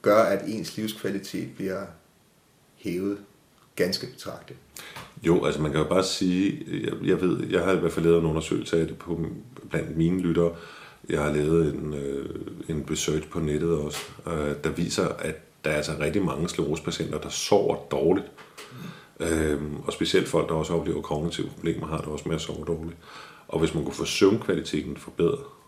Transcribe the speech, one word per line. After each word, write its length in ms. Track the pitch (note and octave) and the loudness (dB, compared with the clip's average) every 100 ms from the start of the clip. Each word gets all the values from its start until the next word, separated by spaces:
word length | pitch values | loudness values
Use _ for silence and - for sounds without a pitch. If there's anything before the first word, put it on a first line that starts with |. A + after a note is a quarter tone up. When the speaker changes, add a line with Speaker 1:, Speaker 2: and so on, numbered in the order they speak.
Speaker 1:
gør, 220 | G#2 G#2+ | 8 6
at 180 | F#2 G2 - | 6 2 -2
ens 300 | A2 E2 - | -6 -6 -4
livskvalitet 720 | G#2+ - G2 G2 - F#2 - | -6 -4 -4 -4 -6 -8 -8
bliver 260 | - F#2+ F#2 G2 - _ _ _ _ _ _ _ | -6 -4 -4 -8 -16 _ _ _ _ _ _ _
hævet 420 | _ F#2+ F2 G2 G2+ - _ _ _ _ | _ -6 -2 -2 -4 -10 _ _ _ _
ganske 320 | - F2+ F#2 - | 0 0 0 -6
betragteligt. 520 | - - - - - - - - - - - | -10 -12 -12 -16 -20 -18 -18 -16 -16 -16 -2
Speaker 2:
Jo, 220 | D#2+ F2 | 4 4
altså 160 | D2 C#2+ | 4 2
man 100 | D2+ | 0
kan 100 | D2+ | 2
jo 60 | D#2 | 4
bare 160 | F#2 | 2
sige, 640 | F#2 - F#2 F#2 G2 - - F2 | 2 2 2 4 2 0 -6 -4
jeg, 240 | - - F#2 | -4 -2 2
jeg 140 | F2+ | 4
ved, 220 | F#2 - - | 4 2 2
jeg 140 | F2+ | 2
har 80 | F2 | 4
i 40 | F#2 | 2
hvert 120 | E2+ | 2
fald 120 | E2 | 2
lavet 140 | E2 E2+ | 6 6
en 60 | |
undersøgelse 540 | E2 D#2 - D#2+ - E2 | 6 0 0 -2 2 2
af 60 | D#2+ | 2
det 100 | - | -4
på, 280 | - E2 D#2+ - - - - | -6 -4 -4 -6 -14 -18 -6
blandt 280 | D#2+ D#2 D#2+ | -4 -2 2
mine 240 | E2 F#2 | 2 4
lyttere. 340 | F2 E2 E2+ E2+ - - - - - | 2 4 2 0 -14 -18 -20 -18 -4
Jeg 140 | D#2+ | 0
har 80 | D2 | 2
lavet 400 | D2 D2 E2 D2+ | 2 4 4 4
en, 180 | C#2+ D2+ | 0 -6
øh, 360 | D2 C#2 C#2 C2+ - - - - | -4 -4 -6 -6 -8 -10 -10 -6
en 160 | D2+ C#2+ | -4 -2
research 380 | D2+ - D#2 D#2 | -2 0 -2 -2
på 100 | E2+ | -4
nettet 380 | D#2 D2 E2+ D#2+ | 0 0 2 0
også, 200 | D2 D2+ - - - | -2 -6 -12 -12 -6
øh, 280 | D#2+ D2 C#2+ | -2 -2 -2
der 60 | D#2 | -4
viser, 380 | D#2+ E2+ - F2 | -2 -2 0 0
at 280 | - D#2 - - _ | -2 -6 -8 -16 _
der 60 | D2+ | -2
er 40 | |
altså 160 | D2+ D2+ D2+ | 0 -2 -2
rigtig 240 | D2+ G2+ | 0 0
mange 240 | F2+ C#2 F2 | 0 0 -2
sklerosepatienter, 680 | - D#2 D#2 - - D#2+ D2+ | -2 -2 -2 -4 -4 -4 -4
der 100 | - | -6
sover 460 | - - G2+ - - - | -6 4 4 6 0 -2
dårligt. 360 | C2+ D#2 G2 - - - - - - - - - - | 2 4 2 0 -16 -20 -20 -18 -14 -14 -16 -20 -6
Øhm, 560 | E2 D#2+ D#2 D2 D2+ D2 - | 0 2 2 0 -2 -6 -6
og 60 | |
specielt 340 | - F2 F#2+ - | -4 2 2 4
folk, 220 | E2 C#2+ | 0 2
der 60 | |
også 180 | D#2+ D#2+ | 0 0
oplever 280 | E2+ E2+ D#2+ | 0 0 -4
kognitive 460 | - D2+ E2+ - - | -2 -2 -2 -2 -6
problemer, 380 | - E2 - D#2 | -4 -4 -2 -4
har 100 | D#2+ | -4
det 80 | D#2 | -4
også 160 | D2+ D#2+ | -6 -2
med 80 | |
at 60 | D#2+ | -4
sove 240 | - - | -4 -6
dårligt. 320 | D#2 D#2+ D#2+ - - - - - - | -4 -4 -6 -12 -18 -18 -18 -20 -6
Og 120 | E2 | 0
hvis 140 | D#2+ | 2
man 100 | D#2+ | 2
kunne 100 | C#2 | -2
få 120 | - | -4
søvnkvaliteten 920 | E2+ - G2 A2 - E2+ - D#2 - - | -4 6 6 6 2 -2 0 -4 -4 -10
forbedret 420 | - - E2+ - - - | -10 0 2 2 -8 -20